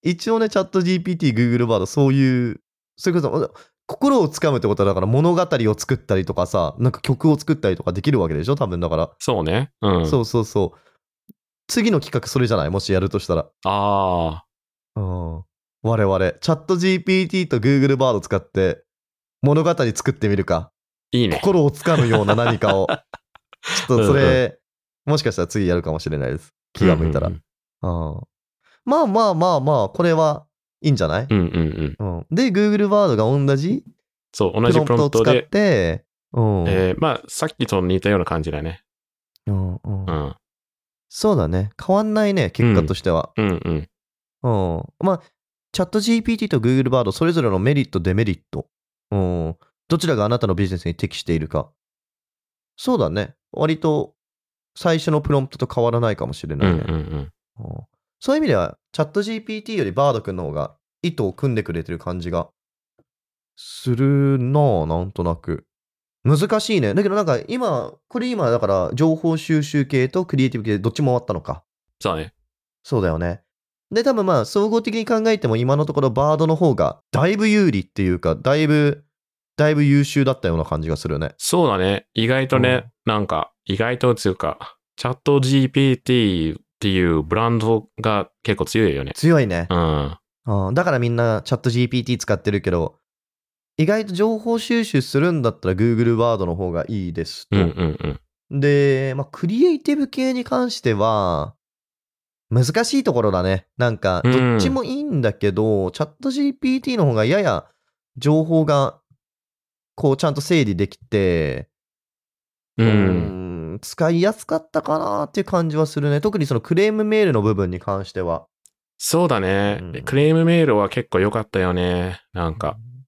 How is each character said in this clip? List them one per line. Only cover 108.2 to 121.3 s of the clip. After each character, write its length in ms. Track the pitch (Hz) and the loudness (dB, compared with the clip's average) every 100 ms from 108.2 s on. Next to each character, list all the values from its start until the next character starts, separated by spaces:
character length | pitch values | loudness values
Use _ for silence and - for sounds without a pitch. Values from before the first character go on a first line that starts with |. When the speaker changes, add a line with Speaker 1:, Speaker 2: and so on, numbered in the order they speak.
| 135 156 | 2 2
Speaker 1:
報 220 | 160 160 151 | 2 2 2
が、 340 | 143 135 - _ _ _ _ _ _ _ _ _ - | 2 0 -4 _ _ _ _ _ _ _ _ _ -2
こ 160 | 147 | 0
う、 60 | 135 | 2
ち 80 | 165 | 0
ゃ 60 | |
ん 20 | |
と 80 | 143 | -2
整 240 | 143 170 110 | 0 2 2
理 100 | 92 | 0
で 120 | 101 | -2
き 80 | - | -4
て、 720 | - 107 95 85 76 64 - _ _ _ _ _ _ _ _ _ _ - | -4 0 2 2 -2 -4 -12 _ _ _ _ _ _ _ _ _ _ 2
Speaker 2:
う 60 | |
ん。 40 | 113 | 4
Speaker 1:
う 880 | 107 95 90 82 92 90 87 80 95 | 6 4 2 -2 -6 -10 -10 -10 -12
ん、 40 | |
使 280 | - - 160 | -14 -2 0
い 120 | 170 | 2
や 120 | 190 | 0
す 120 | 220 - | -2 -6
か 120 | 320 | -6
っ 120 | 311 | -4
た 120 | - | -6
か 180 | - 311 | -2 -2
な 240 | - 101 | -2 -4
っ 80 | 147 | -4
て 100 | - | -6
い 20 | |
う 20 | 196 | -2
感 240 | 180 165 | -2 0
じ 80 | 151 | 0
は 80 | 156 | -2
す 140 | 151 | -2
る 80 | 147 | 0
ね。 100 | 147 | 0
特 180 | 214 202 | 0 -2
に 80 | 143 | -2
そ 80 | |
の 80 | 120 | -2
ク 140 | - 170 | 0 0
レ 140 | 208 | 2
ー 40 | |
ム 120 | 214 214 | 0 0
メ 180 | 214 | 2
ー 40 | 196 | 2
ル 40 | |
の 100 | 117 | 2
部 140 | 104 101 | 2 0
分 160 | 92 | -2
に 80 | 90 | -4
関 260 | - 98 95 | -6 -6 -6
し 60 | |
て 100 | 95 | -6
は。 260 | 87 80 - _ _ _ _ _ | -4 -6 -8 _ _ _ _ _
Speaker 2:
そ 280 | - 165 175 | -2 0 2
う 20 | |
だ 100 | 117 | 2
ね。 400 | 92 98 101 101 | 0 0 0 -2
Speaker 1:
う 40 | 90 - | -8 -10
ん。 40 | |
Speaker 2:
ク 120 | - 131 | -2 2
レ 160 | 151 | 4
ー 20 | 160 | 4
ム 80 | |
メ 180 | 165 170 | 4 4
ー 40 | 156 | 4
ル 120 | 104 | 2
は 120 | 101 | 0
結 200 | - - | -2 -2
構 120 | 95 | 0
良 100 | 101 | 0